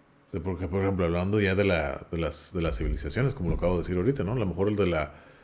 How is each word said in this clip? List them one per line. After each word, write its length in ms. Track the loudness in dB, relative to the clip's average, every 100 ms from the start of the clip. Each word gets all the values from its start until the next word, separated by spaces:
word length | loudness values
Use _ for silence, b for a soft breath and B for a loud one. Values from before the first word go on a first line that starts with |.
| _ _ _
De 80 | -6
porque, 280 | -4 -4 -2
por 140 | 0
ejemplo, 220 | 0 2 2
hablando 340 | 2 2 2
ya 140 | 2
de 100 | 4
la, 420 | 4 2 0 -4 -6
de 80 | -4
las, 340 | -2 -4 -6
de 80 | -2
las 160 | 0 0
civilizaciones, 560 | -2 -2 -4 -2 -2
como 140 | 0 -2
lo 80 | 2
acabo 160 | 2 0
de 20 |
decir 140 | 0 0
ahorita, 260 | 0 0
¿no? 100 | -2
A 40 | 0
lo 80 |
mejor 240 | -2 0 0
el 80 | 2
de 100 | 2
la, 280 | 2 -2 B B B